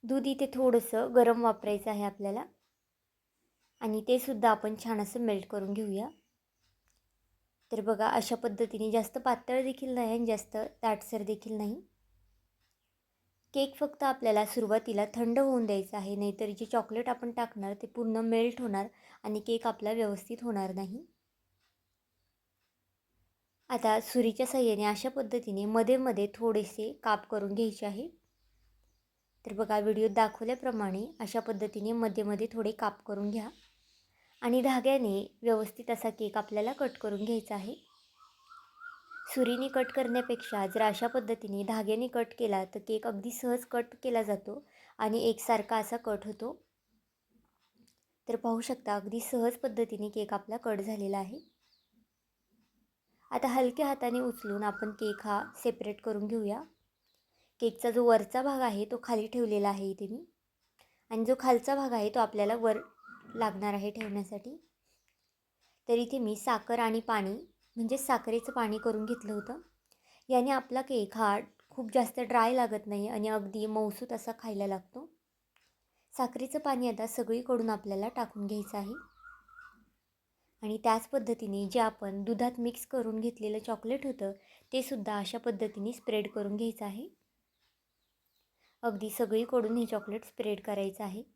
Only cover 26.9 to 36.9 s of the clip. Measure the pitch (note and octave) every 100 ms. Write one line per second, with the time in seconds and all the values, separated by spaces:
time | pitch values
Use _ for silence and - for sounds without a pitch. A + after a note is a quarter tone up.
26.9 | C#4+ A3+ G#3 - G#3+ G3+ G3+ A3+ G#3+ G#3
27.9 | G3+ D#4+ - _ _ _ _ _ _ _
28.9 | _ _ _ _ _ - G3+ G#3+ G#3+ G#3
29.9 | G#3+ A3 G3+ A3 G#3+ A3+ B3+ B3+ A3+ G3
30.9 | F#3 A#3+ - G#3 D4 C#4 G3+ G#3+ G#3+ G#3
31.9 | A#3 A3+ G3 G#3 G#3 A3+ A3+ G#3+ G#3+ G#3+
32.9 | G#3 - G3+ G#3 A3 G#3+ - _ _ _
33.9 | _ _ _ _ _ A#3+ B3 B3+ B3+ C4
34.9 | C4+ A3+ G3 - _ A#3 A3 G#3+ - A#3
35.9 | A3+ A3+ A3 G#3+ G#3 G#3 G#3+ A3 C#4 C4